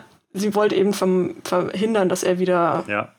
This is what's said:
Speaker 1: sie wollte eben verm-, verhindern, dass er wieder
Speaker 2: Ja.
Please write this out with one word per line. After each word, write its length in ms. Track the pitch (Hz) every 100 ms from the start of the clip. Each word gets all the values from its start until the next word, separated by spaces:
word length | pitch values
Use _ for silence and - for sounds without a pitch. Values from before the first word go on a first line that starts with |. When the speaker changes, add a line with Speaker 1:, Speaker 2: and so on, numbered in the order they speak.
| - _ _
Speaker 1:
sie 220 | 190 208 202
wollte 200 | 208 196
eben 180 | 196
verm-, 420 | 196 190 185 175 -
verhindern, 680 | - 180 - 185 226 214 185
dass 140 | 180
er 160 | - 180
wieder 460 | 180 175 170 165 -
Speaker 2:
Ja. 260 | 104 -